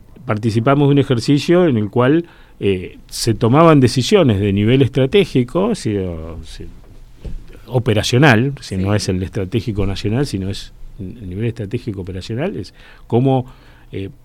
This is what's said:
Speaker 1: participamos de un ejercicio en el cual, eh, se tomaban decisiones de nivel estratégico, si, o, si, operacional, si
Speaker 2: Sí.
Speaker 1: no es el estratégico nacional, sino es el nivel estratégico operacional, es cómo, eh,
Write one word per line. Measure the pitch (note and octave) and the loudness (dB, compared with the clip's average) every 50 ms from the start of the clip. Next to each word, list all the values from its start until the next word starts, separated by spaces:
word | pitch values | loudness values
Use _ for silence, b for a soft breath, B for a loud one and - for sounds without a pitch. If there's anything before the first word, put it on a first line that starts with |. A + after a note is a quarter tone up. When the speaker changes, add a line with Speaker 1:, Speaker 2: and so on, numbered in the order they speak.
| - - - - - | -20 -20 -20 -16 -6
Speaker 1:
participamos | - A2 G#2+ A2 A#2 G2+ A#2 A2+ C#3 C#3 C#3+ C#3+ | -6 -4 -2 -2 0 0 2 2 2 2 4 4
de | C#3 C#3+ | 4 4
un | C#3+ | 2
ejercicio | C3 - C3 A2+ - - C#3 C#3+ - - E3+ F3 F3+ | 2 2 0 -2 2 0 0 0 2 2 2 4 4
en | E3 B2 | 2 2
el | A2 G#2+ G2+ | 0 -2 0
cual, | - A#2+ B2 B2+ D3+ E3+ E3 b b b b b b - | 0 2 2 4 2 2 0 b b b b b b -4
eh, | A2 G2+ F#2+ F#2 F2+ - - - - | -2 0 0 0 -4 -10 -16 -20 -20
se | - - - - B2 A2 | -14 -10 -4 -2 -2 0
tomaban | - - A2 B2+ D3+ E3+ E3 D#3 C#3+ | 0 2 2 4 6 6 8 8 6
decisiones | B2+ A#2 - C3 A#2 - G#3+ G3 E3 B2+ G#2 F#2+ | 6 4 2 0 0 2 4 4 4 4 2 2
de | G2+ G#2 F#2+ | 2 0 2
nivel | G2+ G#2 A2 B2+ C3+ | 2 2 2 4 4
estratégico, | C#3 - - C3+ C3 C3+ - G3+ F#3+ - - C#3 B2 - - E3+ F#3+ A#3 G#3+ | 2 2 2 0 0 2 4 2 2 2 0 -2 -2 0 -2 -2 -2 -2 -2
si, | - - A#2 G#2 | -4 -4 -4 -4
o, | G2 F#2+ F2+ E2+ D#2+ D#2+ D#2+ E2 D#2+ D#2+ | -2 -4 -4 -6 -8 -10 -12 -12 -14 -14
si, | - - - F2 E2 - - - - - - - - - - - - - - - - - - - | -16 -16 -16 -16 -16 -16 -20 -20 -20 -20 -20 -20 -20 -20 -16 -12 -12 -10 -10 -12 -16 -20 -20 -14
operacional, | - C3 B2+ A2+ B2 G#2 G#2+ G2+ - A#2+ A#2+ D3+ D3 A#2 G#2 B2+ C#3 C#3 - | -4 -4 -2 0 0 0 0 0 0 2 4 6 6 4 4 2 0 -4 -8
si | - - G2 | -12 -8 -4
Speaker 2:
Sí. | F#2 | -2
Speaker 1:
no | F#2+ G2 G#2 | 0 0 0
es | G#2 - - | 0 0 -2
el | F#2 F2+ | -2 -2
estratégico | F#2 F2 - A2 F#2+ F#2 - A#2 - A#2+ G2+ G#2 G2 | -4 -4 -4 -6 -6 -2 -4 -4 -4 -4 -4 -2 -2
nacional, | F#2+ G2 - - G#2 G#2+ B2+ D3 | -2 -2 -4 -4 -4 -2 -2 -2
sino | C3 - G2 F#2+ G2 | -2 -4 -6 -6 -6
es | F#2 - - - - - - - - - | -8 -8 -12 -16 -18 -18 -18 -18 -14 -14
el | F#2+ F2+ - - G2+ F#2 | -14 -14 -14 -14 -12 -10
nivel | F2+ G2+ A2+ | -8 -6 -6
estratégico | A#2 A2+ - G#2+ F#2+ A#2+ A#2 - A#2+ G2 G2 | -6 -6 -8 -10 -8 -8 -8 -8 -8 -8 -8
operacional, | F2 G2 F2+ F#2 F2+ - A2+ A#2 D3+ G3 G#3+ | -10 -10 -10 -10 -10 -8 -6 -6 -6 -6 -6
es | - - - b b b b b b b | -8 -10 -12 b b b b b b b
cómo, | - A#2 A#2+ C3 C3+ C3 C3 B2+ b b b b b b b b b | -2 0 2 2 2 0 0 -2 b b b b b b b b b
eh, | - F#2+ G2 G2 - - | -10 -10 -10 -10 -12 -18